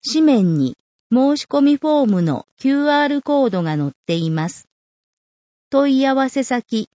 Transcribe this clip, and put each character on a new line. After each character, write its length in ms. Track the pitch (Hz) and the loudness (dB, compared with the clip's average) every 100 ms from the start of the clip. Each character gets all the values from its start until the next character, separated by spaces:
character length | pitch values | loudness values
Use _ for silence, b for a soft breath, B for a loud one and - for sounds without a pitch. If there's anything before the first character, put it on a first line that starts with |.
紙 200 | - 302 | -4 2
面 340 | 311 247 185 160 | 4 4 2 2
に、 180 | 131 - _ _ _ | -2 -4 _ _ _
申 280 | 240 269 294 | 0 2 0
し 80 | - | -2
込 160 | 285 | 2
み 160 | 285 294 | 2 2
フ 100 | 311 | 0
ォ 160 | 302 247 | 0 2
ー 60 | |
ム 100 | 190 | 0
の 240 | 170 131 - _ | 0 -4 -8 _
キ 140 | 262 | -2
ュ 140 | 277 294 | 0 0
ー 160 | 294 | 0
ア 40 | 294 | 0
ー 20 | |
ル 140 | 285 | -2
コ 240 | 277 285 254 | -2 0 0
ー 40 | |
ド 140 | 185 | -2
が 140 | 165 151 | -2 -2
載 120 | 143 | -4
っ 20 | - - | -6 -6
て 100 | 170 | -4
い 140 | 165 | -2
ま 200 | 160 160 | -4 -6
す。 180 | - _ _ _ _ _ _ _ _ _ _ _ | -8 _ _ _ _ _ _ _ _ _ _ _
問 280 | 269 285 262 | 0 2 2
い 80 | 269 | 2
合 100 | 269 | 0
わ 120 | 269 | -2
せ 160 | 277 | -2
先 460 | 262 247 - 220 208 | -4 -4 -4 -6 -6